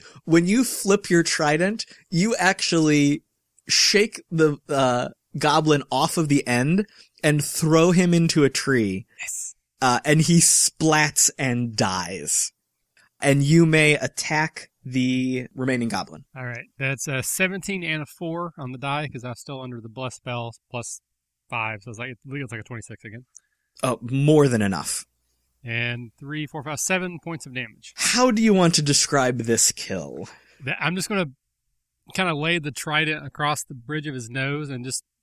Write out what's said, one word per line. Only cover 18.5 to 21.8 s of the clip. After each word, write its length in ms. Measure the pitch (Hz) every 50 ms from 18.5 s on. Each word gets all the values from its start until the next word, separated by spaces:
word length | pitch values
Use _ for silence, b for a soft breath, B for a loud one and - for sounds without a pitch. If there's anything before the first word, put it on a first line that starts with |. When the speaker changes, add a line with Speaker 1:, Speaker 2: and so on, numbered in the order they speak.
| - -
Speaker 2:
on 140 | 139 123 127
the 40 | 127
die 300 | 127 139 139 147 151 139
'cause 120 | - 131 110
I'm 120 | 123 120
still 260 | - - - 143 131
under 180 | 127 127 123 117
the 80 | 110 117
bless 260 | 110 131 131 127 -
spell 360 | - _ 131 123 120 120 117 113 - _ _
plus 300 | - 120 117 - - - _ _ _ _ _ _ _ _ _ _
five. 320 | - 117 110 110 110 104